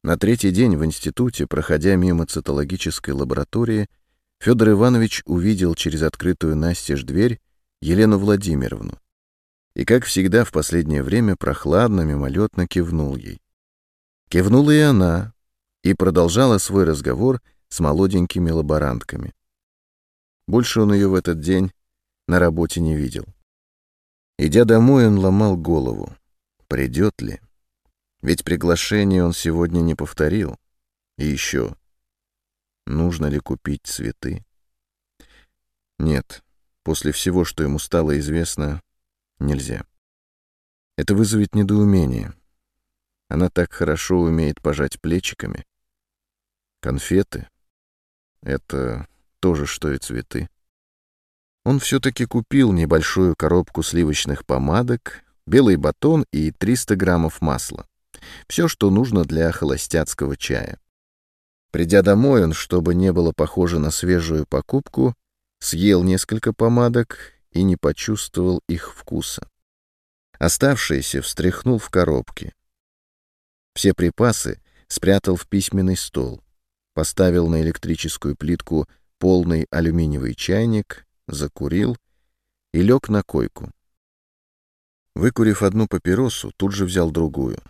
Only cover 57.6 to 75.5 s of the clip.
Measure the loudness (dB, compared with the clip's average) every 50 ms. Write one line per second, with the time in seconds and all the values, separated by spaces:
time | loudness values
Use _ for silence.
57.6 | -6 -10 -12 -14 -16 _ _ _ _ _ -20 -20 -20 -20 -20 -20 -18 _ -2 0
58.6 | 0 0 0 _ 2 2 4 2 2 2 2 0 0 0 0 0 0 0 0 -2
59.6 | -4 -4 -4 -4 -6 -4 -2 -2 -2 -4 -6 -6 -6 -6 -6 -8 -6 -6 -6 -6
60.6 | -6 -10 -14 _ _ _ _ _ _ _ _ _ _ _ _ _ _ _ _ _
61.6 | _ _ -2 -2 0 0 0 0 2 2 2 2 2 2 2 2 2 0 -2 -6
62.6 | -6 -4 -2 -2 0 0 0 2 0 2 2 0 0 -2 -2 -2 -4 -4 -2 -2
63.6 | -2 0 0 -2 -2 -2 -4 -4 -2 0 0 0 0 -2 -4 -4 -2 _ -4 -6
64.6 | -4 -4 -4 -4 -4 -4 -2 0 0 0 -2 _ _ _ _ _ _ _ _ _
65.6 | -10 -8 -4 0 4 4 4 4 4 2 0 0 -2 -4 -6 -4 -2 -4 -2 0
66.6 | 0 2 4 4 2 2 2 0 -2 _ -8 -20 -20 -20 _ _ _ _ _ 0
67.6 | 2 2 2 2 0 -2 -2 -2 -4 -6 -4 -6 -6 -8 -4 -2 0 0 -2 -2
68.6 | _ -6 -6 -6 -6 -14 -18 -20 -14 -8 -8 -8 -8 -8 -10 -12 -14 _ _ _
69.6 | _ _ _ _ _ _ _ _ _ _ _ _ _ _ _ _ -2 -2 0 2
70.6 | 2 2 2 0 0 -2 -2 -2 -2 -4 -6 -6 -6 -6 -6 -2 -2 -2 -2 0
71.6 | -2 0 0 0 -2 -2 0 2 2 2 0 -2 -4 -6 -14 -14 -14 -16 _ _
72.6 | _ _ _ _ _ _ _ _ _ _ _ _ _ _ _ _ _ _ _ _
73.6 | _ _ _ 0 2 2 2 4 0 0 2 2 2 2 2 0 -4 -8 -8 -10
74.6 | _ _ _ _ _ _ -10 -2 2 2 2 2 2 0 -2 -2 -4 _